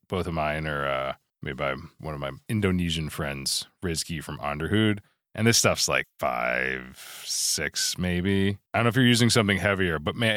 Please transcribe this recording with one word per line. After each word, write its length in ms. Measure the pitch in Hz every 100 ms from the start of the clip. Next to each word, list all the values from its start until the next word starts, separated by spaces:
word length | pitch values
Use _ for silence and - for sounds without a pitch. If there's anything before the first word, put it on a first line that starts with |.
| -
Both 180 | 92 85
of 80 |
mine 320 | 82 76 78 78
are, 200 | 73 69
uh, 260 | 65 67 - _ _
made 140 | 76 67
by 180 | 71 67 82 -
one 160 | 78
of 60 | 73
my 100 | 67 69 -
Indonesian 640 | 110 98 92 85 80 76
friends, 560 | - 73 69 69 - - _
Rizky 380 | 90 80 - 78
from 160 | 71 73
Onderhood. 600 | 71 73 78 104 110 101 - _ _
And 140 | - 117
this 120 | 110
stuff's, 300 | 104 80 -
like, 180 | 67 - -
five, 1040 | 71 60 60 62 65 65 64 64 - -
six 720 | - - - - 73 - - -
maybe. 600 | 90 87 95 98 98 101 _
I 40 | 104
don't 60 |
know 40 | 117
if 80 | 127
you're 80 | 120
using 240 | 117 117
something 280 | 120 101 92
heavier, 420 | 101 95 92 78
but 160 | 82 104
man, 200 | 113